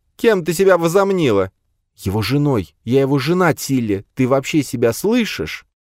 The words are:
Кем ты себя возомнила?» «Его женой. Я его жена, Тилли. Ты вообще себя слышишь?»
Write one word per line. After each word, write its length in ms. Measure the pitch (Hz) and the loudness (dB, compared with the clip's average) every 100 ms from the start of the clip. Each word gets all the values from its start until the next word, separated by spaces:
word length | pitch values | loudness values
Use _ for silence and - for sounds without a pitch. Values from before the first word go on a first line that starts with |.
| _ - | _ -2
Кем 280 | 233 202 | 0 2
ты 80 | 165 | 0
себя 240 | 170 190 180 | 0 4 4
возомнила?» 760 | 165 185 196 190 147 101 92 _ _ _ _ _ | 2 2 2 0 2 2 0 _ _ _ _ _
«Его 240 | 98 104 | -6 -4
женой. 540 | 104 139 147 127 90 _ | -2 0 0 -2 -4 _
Я 160 | - 131 | -2 0
его 180 | 135 143 | 2 0
жена, 360 | 131 180 180 | 0 0 0
Тилли. 500 | 139 - 135 113 98 - | 0 -2 -2 -2 -4 -6
Ты 140 | - 127 | -4 0
вообще 340 | 135 131 160 | 0 0 -2
себя 300 | 131 120 117 | -2 0 -2
слышишь?» 720 | 113 196 247 214 - 78 - - _ _ | 0 0 0 -2 -6 -10 -12 -18 _ _